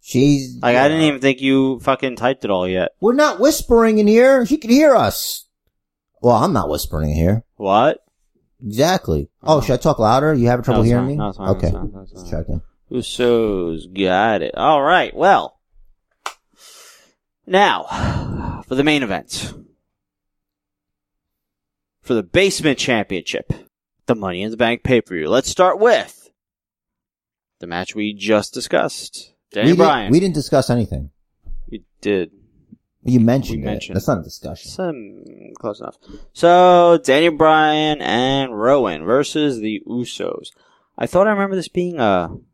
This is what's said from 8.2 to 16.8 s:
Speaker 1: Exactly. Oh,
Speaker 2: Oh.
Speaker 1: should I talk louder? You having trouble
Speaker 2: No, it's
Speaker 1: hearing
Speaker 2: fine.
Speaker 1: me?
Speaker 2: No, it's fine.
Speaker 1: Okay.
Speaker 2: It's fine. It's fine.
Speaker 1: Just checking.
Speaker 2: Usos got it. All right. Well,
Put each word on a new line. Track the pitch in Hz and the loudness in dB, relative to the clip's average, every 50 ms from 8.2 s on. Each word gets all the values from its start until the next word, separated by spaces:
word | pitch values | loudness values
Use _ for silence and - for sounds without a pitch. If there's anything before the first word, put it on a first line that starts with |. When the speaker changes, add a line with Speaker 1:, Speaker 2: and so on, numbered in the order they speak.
| _ _ _ _ _ _ _ _ - | _ _ _ _ _ _ _ _ -12
Speaker 1:
Exactly. | 107 104 110 139 165 185 190 - - 85 76 71 - _ _ - | -10 -2 0 0 2 2 -2 -2 -2 -2 -2 -4 -8 _ _ 0
Oh, | - 156 147 | 2 2 2
Speaker 2:
Oh. | |
Speaker 1:
should | 120 - 127 | 2 0 -2
I | 123 | 0
talk | - 160 147 - | 2 0 0 2
louder? | 113 107 113 131 143 156 156 | 2 2 2 2 2 0 0
You | 135 117 | 2 2
having | 120 123 123 117 | 2 2 0 0
trouble | 127 123 110 110 | 0 0 2 4
Speaker 2:
No, | |
it's | 113 | 2
Speaker 1:
hearing | 120 123 123 | 2 2 0
Speaker 2:
fine. | 131 143 | -2 -4
Speaker 1:
me? | |
Speaker 2:
No, | 147 107 104 | -4 -6 -6
it's | 95 104 | -6 -8
fine. | 98 95 | -2 -2
Speaker 1:
Okay. | 98 95 92 | -2 0 0
Speaker 2:
It's | 92 98 | -2 -2
fine. | 101 - | -4 -6
It's | 101 98 | -10 -12
fine. | 98 95 - - 92 90 | -14 -20 -20 -20 -18 -14
Speaker 1:
Just | 87 | -10
checking. | 85 78 85 - 76 78 - - _ _ _ _ - | -8 -8 -6 -6 -8 -8 -8 -12 _ _ _ _ -10
Speaker 2:
Usos | 127 113 - - - 123 120 120 117 113 110 101 95 87 85 82 80 80 85 92 95 98 | -8 -8 -8 -4 -2 2 2 2 2 2 0 -2 -2 -2 -4 -6 -8 -10 -12 -6 -2 0
got | 92 90 92 104 113 110 98 80 | 2 2 2 2 2 2 0 -2
it. | - - | -4 -6
All | - 107 139 156 147 139 | -2 0 2 2 2 2
right. | 147 175 180 143 104 - | 2 2 2 0 -2 -4
Well, | - 147 196 196 131 82 - _ _ _ _ _ - - _ _ _ _ _ _ _ _ - - _ _ _ _ _ _ - - - | 0 2 4 4 4 2 -4 _ _ _ _ _ -20 -20 _ _ _ _ _ _ _ _ -16 -16 _ _ _ _ _ _ -20 -20 -20